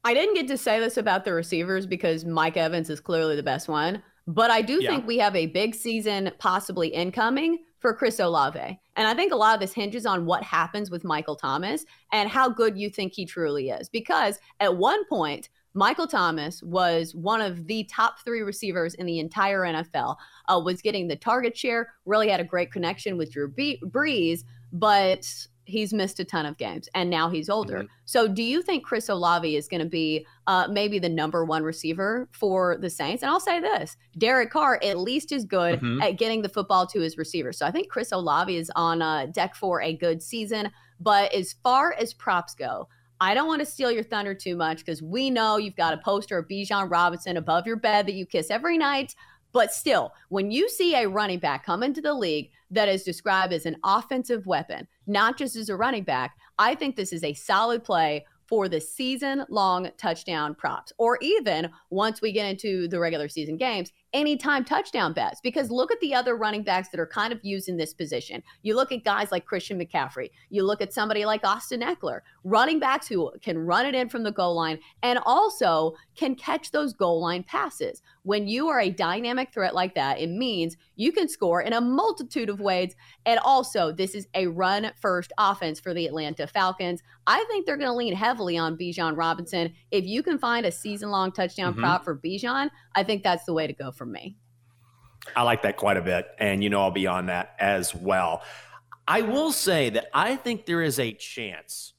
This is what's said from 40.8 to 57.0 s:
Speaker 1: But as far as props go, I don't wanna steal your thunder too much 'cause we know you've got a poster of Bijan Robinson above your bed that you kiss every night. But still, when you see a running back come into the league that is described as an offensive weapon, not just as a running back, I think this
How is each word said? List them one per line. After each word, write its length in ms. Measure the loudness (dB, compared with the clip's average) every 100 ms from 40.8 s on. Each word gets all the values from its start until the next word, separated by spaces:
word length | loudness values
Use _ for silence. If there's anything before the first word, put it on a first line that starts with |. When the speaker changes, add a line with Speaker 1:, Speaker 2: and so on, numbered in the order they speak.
| _ _
Speaker 1:
But 320 | 4 6 4 0
as 180 | -2 -2
far 300 | 4 4 4 0
as 160 | -4 -4
props 400 | 0 0 0 -8
go, 340 | -6 -6 -10 _ _ _
I 140 | 2 4
don't 120 | 2
wanna 180 | 0 -2
steal 260 | 0 0
your 100 | 0
thunder 320 | -2 -4 -4
too 220 | -6 -4 -2
much 280 | 0 -2
'cause 200 | -6 -8
we 260 | -4 -2 0
know 280 | 2 4 2
you've 180 | 0 0
got 180 | 0
a 40 | 2
poster 420 | 0 0 0 -4
of 80 | -4
Bijan 420 | -6 -2 -2 2
Robinson 480 | 4 2 0 -4 -4
above 300 | 2 0 0
your 80 | 0
bed 320 | 4 4 2
that 60 |
you 120 | -4 -2
kiss 240 | -2 0
every 300 | -2 2 2
night. 340 | 2 0 -4 -12 -20 _ _
But 220 | 2 4
still, 400 | 2 2 2 2 -8 _
when 220 | -2 0
you 180 | 0 0
see 260 | 2 2 4
a 140 | 2
running 300 | 0 -2 0
back 260 | -2 -2 -2
come 160 | -2
into 200 | 0 -2
the 120 | -2
league 380 | 0 0 -2 -4 _ _
that 180 | 2 2
is 160 | 2
described 480 | -2 -4 0 2 2
as 140 | -2 -4
an 120 | -2
offensive 600 | 2 2 0 -4 -2 -4 0
weapon, 420 | -2 -2 -10 -12 _ -2
not 320 | 2 2 0
just 160 | -6 -6
as 140 | -6
a 60 | -2
running 280 | 0 -2
back, 340 | -2 -2 -2 _ _ 2
I 160 | 2 2
think 200 | -2
this 160 | -2